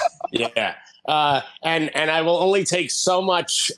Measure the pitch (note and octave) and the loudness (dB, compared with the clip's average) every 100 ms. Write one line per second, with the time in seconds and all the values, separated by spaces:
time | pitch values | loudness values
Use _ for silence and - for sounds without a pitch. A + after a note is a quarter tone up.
0 | F5 - - - A#2 A#2+ G2+ - - - | -4 -4 -6 -4 -2 -2 -2 -4 -16 -12
1 | - D3+ D3 C#3 - - D#3+ E3 D#3 - | -2 0 2 0 -2 -8 -2 0 0 0
2 | D#3 D#3+ D#3+ F3 F#3 G3 F#3+ F3+ D#3 - | 0 2 2 2 4 2 2 -2 -2 -2
3 | - F#3 F#3+ F3+ D#3+ - - | 0 0 2 0 0 -2 -2